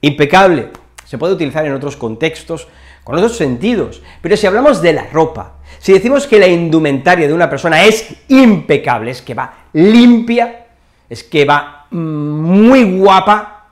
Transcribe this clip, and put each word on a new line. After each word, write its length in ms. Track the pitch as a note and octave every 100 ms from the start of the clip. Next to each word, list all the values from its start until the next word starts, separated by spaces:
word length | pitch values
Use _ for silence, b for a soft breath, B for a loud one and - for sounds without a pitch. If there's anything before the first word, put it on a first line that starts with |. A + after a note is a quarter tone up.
Impecable 680 | D3 C#3+ C#3+ F#3 G3 D#3 - - _ - _
se 120 | A#2+
puede 160 | D#3+
utilizar 320 | F#3 D3 D#3 D#3
en 80 |
otros 220 | C3+ C#3+ C#3
contextos, 720 | A#2 A2 D#3+ D#3+ - D#3+ - b b b
con 120 | - D#3
otros 200 | A3+ A#3
sentidos, 640 | D3 B2 F#3 A#3 B2 - b b
pero 160 | - G3+
si 100 | G3
hablamos 340 | G#3 C#4+ G#3+
de 120 | E3
la 100 | D3
ropa, 520 | - D3+ D#3+ - - - b b
si 120 | -
decimos 360 | F#3+ G#3+ C#4 C#4
que 120 | G#3+
la 80 | F3+
indumentaria 800 | E3+ E3+ D#3+ D3+ C#3 C#3 F3+ D3
de 60 |
una 160 | D#3+ E3
persona 340 | C#3 E3+ D#3+
es 240 | G3+ A3 - - _
impecable, 840 | C4+ B3+ F#3+ D3 C#3+ C#3+ B2 A2+
es 100 | C3
que 120 | -
va 320 | A#2+ B2 - _
limpia, 960 | D3+ F#3 A#3 A#3+ A#3 A#3 A#3 A#3 - _ _ _ _ _
es 140 | A#2
que 200 | - D#3
va, 440 | C#3 C#3+ C#3+ - _
mm, 80 | E3+
muy 1000 | D#3+ D#3 D3 D3+ E3 F#3+ A3+ C4 A3 F#3
guapa 720 | G3 F#3+ F#3 G#3 G#3 - _